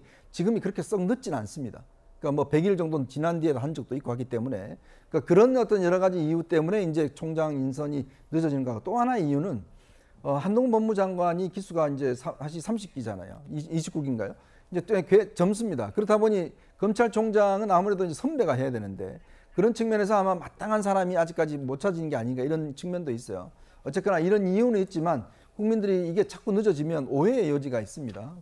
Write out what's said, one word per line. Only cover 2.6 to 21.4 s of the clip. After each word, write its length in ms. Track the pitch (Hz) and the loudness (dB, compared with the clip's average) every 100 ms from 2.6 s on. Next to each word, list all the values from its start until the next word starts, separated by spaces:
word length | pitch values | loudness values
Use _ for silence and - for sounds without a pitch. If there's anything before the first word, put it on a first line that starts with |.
| 190 | 4
일 100 | 185 | 2
정도는 320 | 160 156 131 | 0 -2 -4
지난 320 | 147 160 170 | -2 -2 0
뒤에 120 | 160 | 0
한 200 | 131 143 | 0 -2
적도 240 | 151 - 160 | -6 -8 -6
있고 160 | 127 | -6
하기 140 | 120 123 | -6 -4
때문에, 500 | 117 127 104 101 - - - _ | -4 -4 -6 -8 -14 -20 -20 _
그러니까 180 | 156 123 | -4 4
그런 300 | 175 247 254 | 6 8 6
어떤 260 | 226 208 | 2 2
여러 160 | 175 180 | 2 4
가지 240 | 185 180 | 2 2
이유 200 | 151 165 | 0 -2
때문에 400 | 160 165 160 214 | 0 0 2 0
이제 320 | 175 156 147 | 0 0 -2
총장 400 | - 160 160 156 | -4 -6 -2 -2
인선이 520 | 143 131 135 147 143 - - - | -2 -4 -4 -4 -6 -8 -14 -4
늦어지는 340 | 160 165 139 | -2 0 0
거고, 160 | 127 113 | -2 -6
또 140 | - 233 | -4 0
하나 180 | 247 247 | 0 0
이유는, 480 | 151 143 190 117 82 - - - _ - | 0 0 -2 -6 -10 -20 -20 -20 _ -10
어, 120 | 139 | -4
한동훈 360 | 143 180 220 262 | -2 2 2 4
법무장관이 800 | 220 220 202 190 180 175 170 185 | 2 2 2 0 2 0 0 -4
기수가 380 | 196 190 165 151 | -6 -6 0 0
이제 260 | 139 139 | 0 -2
사-, 220 | 123 165 - | -2 -6 -8
사실 220 | 147 165 | -10 -8
삼십 320 | 151 220 202 | -6 -6 -6
기잖아요. 480 | 135 110 98 92 101 143 | -8 -8 -8 -12 -16 -10
이-, 160 | 151 160 | -10 -4
이십구 320 | 160 160 165 | -6 -4 -6
기인가요? 320 | 139 117 101 - - - _ | -4 -2 -4 -8 -20 -20 _
이제 120 | 180 | -6
또 180 | 170 202 | 0 -2
꽤 320 | - 196 202 | 6 4 4
젊습니다. 600 | - 180 208 226 139 104 | 2 2 2 -2 -4 -2
그렇다 260 | - 208 214 | -2 2 4
보니 340 | 220 202 165 - - - | 4 2 0 -8 -20 -2
검찰총장은 920 | 202 208 233 214 226 214 202 196 214 | 0 2 2 2 2 4 4 2 4
아무래도 340 | 180 202 185 | 4 4 0
이제 80 | 180 | -2
선배가 400 | 147 269 311 175 | -2 -4 0 2
해야 180 | 123 135 | 2 0
되는데, 480 | 120 101 95 95 - - - _ | -2 -6 -8 -10 -10 -18 -20 _
그런 180 | - 214 | 2 2
측면에서 440 | 233 226 214 202 208 | 2 0 2 2 2
아마 180 | 190 | 2
마땅한 480 | 180 - - 208 214 | -2 -6 -10 -2 0
사람이 340 | 196 190 180 180 | 2 2 2 0
아직까지 400 | 165 165 | 0 0